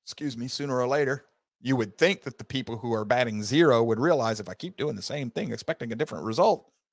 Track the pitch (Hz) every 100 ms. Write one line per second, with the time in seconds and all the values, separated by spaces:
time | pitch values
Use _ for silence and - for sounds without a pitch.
0 | - - 151 117 127 - 143 127 123 143
1 | 139 139 - _ _ _ 123 131 107 -
2 | 165 190 135 - - 135 - 117 120 113
3 | 107 123 120 107 104 139 165 120 117 110
4 | 151 151 113 107 92 95 175 - 147 101
5 | - 147 127 - 185 - - - 117 233
6 | 156 87 90 113 214 180 - _ _